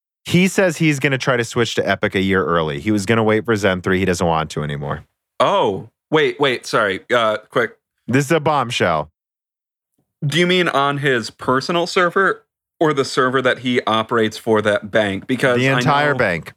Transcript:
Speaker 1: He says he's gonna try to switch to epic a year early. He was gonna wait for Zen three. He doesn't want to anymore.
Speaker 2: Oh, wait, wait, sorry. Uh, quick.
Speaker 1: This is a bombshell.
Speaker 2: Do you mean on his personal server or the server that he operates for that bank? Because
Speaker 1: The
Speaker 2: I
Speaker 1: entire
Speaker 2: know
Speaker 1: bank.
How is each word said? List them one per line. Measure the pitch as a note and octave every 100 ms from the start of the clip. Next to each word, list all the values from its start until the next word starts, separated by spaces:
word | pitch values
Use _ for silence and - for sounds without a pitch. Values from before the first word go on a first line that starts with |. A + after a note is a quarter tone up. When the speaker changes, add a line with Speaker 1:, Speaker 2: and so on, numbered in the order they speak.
| _ _
Speaker 1:
He | - E3+ F#3+
says | - F#3 -
he's | D#3+ C#3+
gonna | C#3+ C3
try | C#3 B2
to |
switch | A2+ B2 A#2 -
to | -
epic | G2 G2+
a | G2
year | F#2+ F#2+
early. | D#2 E2+ D#2 C#2+
He | G#2
was | G#2+ G2
gonna | A2+
wait | A2 A2
for | G2+ G#2+
Zen | G2+ F#2
three. | F#2+ F#2
He |
doesn't | F#2 F2 F2
want | D#2+ D#2
to | -
anymore. | D2 C#2+ C#2+ D#2 - _ _ _
Speaker 2:
Oh, | C3+ G3 C3 F#2 G#2+ _ _
wait, | D#3 C#3 A#2
wait, | C#3+ A#2+
sorry. | - C3 G#2 F#2+ -
Uh, | A#2+ A2 G#2+
quick. | - C3+ A2+ - _ _ -
Speaker 1:
This | B2+ C#3
is |
a | E3
bombshell. | D3+ D3 A#2+ - G2 D#2+ D2+ _ _ _ _ _ _ _ _ _ _ _ C#3+
Speaker 2:
Do | D3+
you | F3
mean | F#3 E3+
on | C#3 C#3 C#3+
his | C#3+ B2 A2
personal | - - C3 - E3+ E3+
server | F#3+ F3 G3 F#3+ - _ _ _ _
or | D#3
the | C3+ B2+
server | - B2+ C3
that | B2+ A#2+
he | B2+ B2
operates | - A2 A2 A#2 A2 -
for | - G#2+
that | G#2 G#2 G#2
bank? | A2 G2+ G2 -
Because | B2+ C3+ B2
Speaker 1:
The | C3+
Speaker 2:
I | C3+
Speaker 1:
entire | B2 C#3+ D3
Speaker 2:
know | C3
Speaker 1:
bank. | G#2+ F2 -